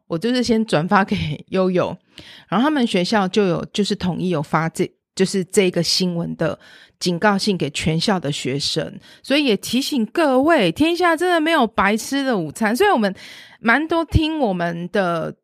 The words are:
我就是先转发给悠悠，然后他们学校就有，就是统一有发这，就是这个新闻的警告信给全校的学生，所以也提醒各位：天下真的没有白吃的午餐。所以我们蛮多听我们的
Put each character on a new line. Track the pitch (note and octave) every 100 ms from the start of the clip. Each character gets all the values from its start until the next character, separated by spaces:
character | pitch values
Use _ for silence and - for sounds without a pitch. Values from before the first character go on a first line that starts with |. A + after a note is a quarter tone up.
| -
我 | E3
就 | A3+
是 | B3
先 | A#3+ A3
转 | A3 D3+ F3
发 | G3+
给 | G3+ F#3 D#3+ D3 -
悠 | F#3 F#3
悠， | F3+ G#2+ F3 _ - - - -
然 | F#3
后 |
他 | C#4+
们 | D4 A#3
学 | F#3
校 | F3+ G#3+ F#3
就 | G#3+ G3
有， | D#3+ -
就 | -
是 | G3 G3+
统 | F3+ E3
一 | F3+
有 | D#3+
发 | D3+ D#3+ E3
这， | - F3+ _ _ -
就 |
是 | F#3 G3 F3
这 | - F#3
个 | F3
新 | E3 - F#3
闻 | E3+ E3 D#3+
的 | E3 - - - - -
警 | F3+ E3+
告 | G#3+ G3
信 | G#3 F3
给 | C#3+
全 | - - D#3+
校 | - F#3
的 | C#3
学 | D3 - C#3
生， | - D#3 - - - -
所 | - C#4
以 |
也 | C#4+ G3
提 | - A#3+
醒 | C#4 C#4+ G#3+
各 | - D4+ B3+
位： | D4 D#4+ F3
天 | - D#4+ E4+
下 | F4 D#4+
真 | F4+
的 | E4+
没 | D#4
有 | D#4+ A3+
白 | - G3 G#3+
吃 | - C#4
的 | C4+ G#3
午 | D#3
餐。 | - G#3+ B3
所 | G4+
以 |
我 | D4+
们 | G3+ G3 - - - -
蛮 | A#3 C4 D#4+
多 | E4+
听 | E4 - D#4 D#4+
我 | A3+
们 | F3+ E3+ E3+ F3
的 | G#3+ F3+ E3+ D#3 -